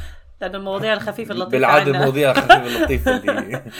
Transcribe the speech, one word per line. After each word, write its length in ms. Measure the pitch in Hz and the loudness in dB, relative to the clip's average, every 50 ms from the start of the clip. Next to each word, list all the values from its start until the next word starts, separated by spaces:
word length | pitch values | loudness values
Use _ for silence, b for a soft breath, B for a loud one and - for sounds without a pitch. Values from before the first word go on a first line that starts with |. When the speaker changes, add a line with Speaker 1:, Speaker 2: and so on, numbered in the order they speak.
| - | -4
Speaker 1:
<laughs> 340 | - - - - - - - | -8 -14 -18 -20 -20 -14 -10
لأن 140 | 202 185 190 | -10 -10 -8
المواضيع 380 | 196 196 196 190 202 220 220 | -8 -8 -6 -6 -4 -2 -2
الخفيفة 400 | 214 202 - 214 202 - 226 - | -2 -2 -4 -8 -8 -8 -10 -8
اللطيفة 200 | 202 - 185 - | -6 -6 -4 -2
Speaker 2:
بالعادة 300 | 131 131 - - 147 151 | 0 2 4 6 6 4
Speaker 1:
عنا. 160 | 147 143 135 139 | 4 4 0 2
Speaker 2:
المواضيع 320 | 139 139 135 143 147 135 | 0 0 2 2 2 2
الخفيفة 360 | 123 - - - 349 - 254 | 2 2 6 6 6 6 6
اللطيفة 500 | - 240 - 320 285 - 240 - 262 254 | -2 -2 -2 0 0 0 0 0 0 -2
اللي، 560 | 254 - 294 269 - - 190 247 - - 117 - | 0 -2 -2 -2 -2 -6 -8 -10 -10 -10 -14 -14